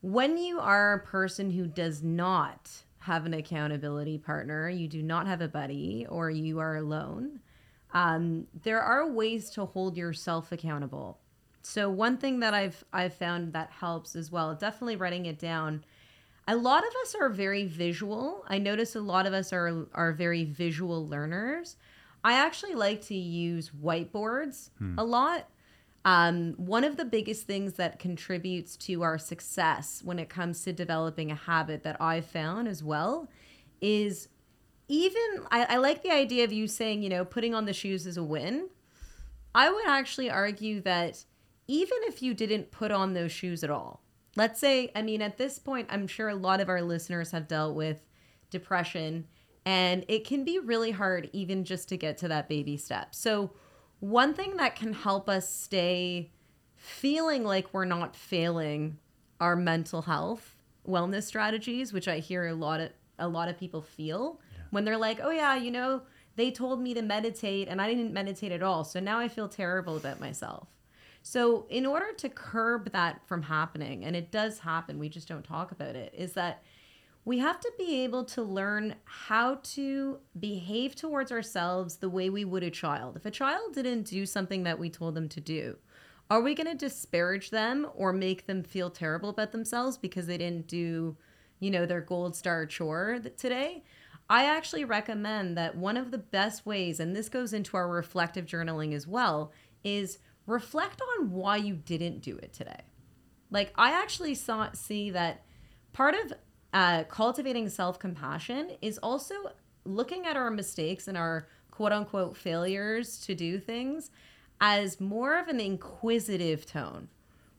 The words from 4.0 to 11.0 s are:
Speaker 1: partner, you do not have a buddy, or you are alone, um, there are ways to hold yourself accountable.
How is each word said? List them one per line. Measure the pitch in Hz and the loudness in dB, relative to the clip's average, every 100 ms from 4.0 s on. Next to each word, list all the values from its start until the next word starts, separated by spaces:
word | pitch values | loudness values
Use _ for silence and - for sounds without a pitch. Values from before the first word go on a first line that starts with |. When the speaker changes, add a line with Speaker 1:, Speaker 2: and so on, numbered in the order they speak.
| 147 156 | -2 -4
Speaker 1:
partner, | 156 151 139 151 160 | -4 -6 -4 -2 -2
you | 180 165 | -2 -4
do | 156 | -4
not | 156 165 190 | 0 0 0
have | 180 | 0
a | 165 | -2
buddy, | 151 139 143 151 - 233 | -2 -4 -4 -4 -4 -4
or | 170 165 | -2 -2
you | 156 160 160 | 0 -2 0
are | 160 156 | 0 -2
alone, | 151 151 160 165 262 285 - - - _ _ | -2 -2 -4 -6 -6 -8 -18 -20 -20 _ _
um, | 175 175 160 170 165 - - | 2 4 4 2 0 -4 -8
there | 226 220 | 0 2
are | - 254 320 | 4 4 4
ways | 233 220 226 214 | 2 0 0 -6
to | - 202 | -6 -4
hold | 185 190 175 | -2 -2 -2
yourself | 170 156 - 165 156 | -4 -4 -2 -2 -2
accountable. | 170 160 151 139 135 | -6 -4 -4 -4 -6